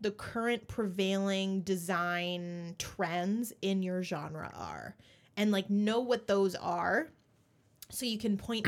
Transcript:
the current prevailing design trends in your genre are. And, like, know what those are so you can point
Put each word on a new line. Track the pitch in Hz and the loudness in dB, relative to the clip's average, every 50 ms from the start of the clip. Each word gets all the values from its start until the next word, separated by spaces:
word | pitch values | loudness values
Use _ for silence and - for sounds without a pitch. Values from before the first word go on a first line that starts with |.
the | 214 208 | -2 -2
current | 208 - - - - 233 226 240 240 233 - - | -2 -4 -8 -6 -4 -2 0 0 0 0 -2 -4
prevailing | - - 220 196 180 196 190 190 196 196 196 196 196 190 190 190 190 190 | -4 -2 -2 0 0 2 2 2 2 2 2 2 2 2 2 0 0 0
design | 170 196 190 180 170 180 185 175 175 175 175 175 175 175 180 175 175 175 175 175 170 170 180 - | 0 0 0 0 0 0 0 2 2 2 2 0 0 0 -2 -2 -4 -6 -6 -6 -8 -8 -8 -8
trends | - - - - 190 160 170 180 175 196 208 226 240 220 - - | -8 -8 -2 -2 0 0 2 2 2 2 2 0 0 -4 -6 -2
in | - 190 196 190 185 | 0 0 2 2 2
your | 180 180 185 | 0 0 -2
genre | 180 175 180 151 151 147 151 156 - - - | -2 -2 -4 -4 -6 -6 -8 -8 -10 -10 -8
are. | - 85 80 - 71 - - 196 - - - - - _ _ _ - | -8 -8 -8 -8 -8 -10 -12 -14 -16 -20 -20 -20 -20 _ _ _ 2
And, | 208 214 | 2 4
like, | 208 196 196 208 | 4 2 2 2
know | 202 202 208 214 226 240 | 2 2 4 4 2 2
what | 254 240 247 226 226 | 2 2 0 0 2
those | - 202 196 196 190 175 | 2 4 4 4 4 2
are | - - 180 175 175 170 180 190 247 320 - - _ _ _ _ _ _ _ _ _ _ _ _ _ - - - | -2 -2 -2 -2 0 2 2 2 2 0 -2 -8 _ _ _ _ _ _ _ _ _ _ _ _ _ -18 -12 -8
so | - 262 | -4 -2
you | 240 226 214 | -2 -2 0
can | 220 233 202 196 | 0 0 0 0
point | - - 233 226 214 | -2 -4 -4 0 0